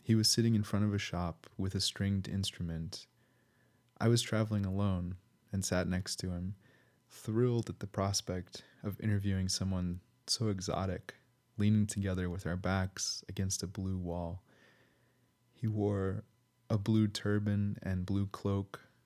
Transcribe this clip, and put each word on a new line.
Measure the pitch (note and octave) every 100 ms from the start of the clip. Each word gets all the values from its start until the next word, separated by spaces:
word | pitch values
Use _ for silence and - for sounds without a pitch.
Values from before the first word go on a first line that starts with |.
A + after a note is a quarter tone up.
He | -
was | A2 G#2+
sitting | - A#2
in | A2
front | G#2 G2+ G#2
of |
a | G2+
shop | - F2 F2 - - -
with | F#2+
a | G2
stringed | - - G2 G2 F#2
instrument. | G2 G2 - E2+ E2 D#2+ - - _ _ _ _ _ _ _ _ -
I | A2+
was | A#2
traveling | - A2 G#2+ G#2
alone | G2 F#2+ G2+ F2+ F2 F2+ _ _ _
and | G2
sat | - F2+ F2+
next | F2+ - -
to | F#2
him, | F2 F#2 - _ _ _ _ _
thrilled | - - A2 B2 A#2 -
at | -
the | G2
prospect | - G2 G2+ - F2+ F2+ - - _
of | G#2 F#2+
interviewing | A2 G2+ G2+ F#2+ F#2
someone | - F#2+ F#2 F2+ F2+ - _ -
so | - A2
exotic, | F#2+ F#2+ - F#2 - - - _ _ _ -
leaning | G#2 G#2+ G2+
together | - G2 F#2 F2+
with | E2+ D#2+
our |
backs | F2+ F#2 F#2+ F#2 - - - -
against | G2+ F#2+ -
a | F#2
blue | - F#2+ F#2+
wall. | F2 F2 E2+ F#2 _ _ - _ _ _ _ _ _ _ _
He | - A#2
wore | G#2+ G2+ G2+ F#2+ G2+ - _ _ _ -
a | A2
blue | G2+ A2 G#2+
turban | - G#2 G#2 G#2 G#2 G2+ -
and | F#2 F#2 F#2
blue | G2+ G2
cloak, | - G2+ G2 G2+ - - _